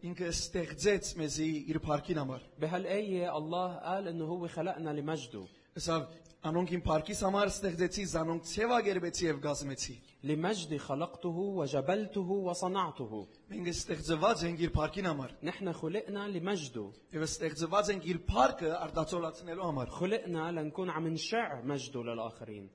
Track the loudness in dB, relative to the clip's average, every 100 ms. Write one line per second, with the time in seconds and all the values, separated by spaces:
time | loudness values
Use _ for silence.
0 | -8 -4 -2 -2 -2 -2 -2 2 4 4
1 | 0 -4 -2 0 0 0 0 -2 2 0
2 | 2 0 0 -6 -10 -4 -2 0 0 0
3 | 0 0 0 0 0 0 0 -2 -2 -2
4 | -2 -4 -2 -2 -4 -2 -2 -2 -2 -2
5 | -2 -2 -4 -10 -12 -16 _ -6 0 0
6 | -2 -12 -20 -8 0 0 2 0 4 2
7 | 2 0 2 4 4 2 -2 2 0 0
8 | 0 0 0 -2 -2 0 4 4 4 2
9 | 0 0 0 2 0 -2 -2 -6 -6 -8
10 | -16 -10 -2 2 2 0 -2 -4 -2 -2
11 | -2 -4 -4 -2 -2 0 2 2 2 2
12 | 2 -2 0 2 2 0 0 0 0 -2
13 | -6 -6 -8 -14 -12 -6 -4 -4 -4 -4
14 | 0 4 4 4 0 0 2 2 0 0
15 | 0 0 -4 -6 -6 -4 -4 -2 -2 -4
16 | -4 -6 -4 -2 0 -2 -2 -6 -8 -10
17 | -8 -4 -2 0 -4 -2 2 4 4 0
18 | 0 -2 2 6 6 6 0 0 0 0
19 | 0 0 -2 -6 -8 -2 0 0 -2 0
20 | 2 2 0 -2 0 -2 -2 -2 0 2
21 | 4 2 2 2 2 0 2 0 0 -2
22 | 0 0 -2 -4 -10 -8 -10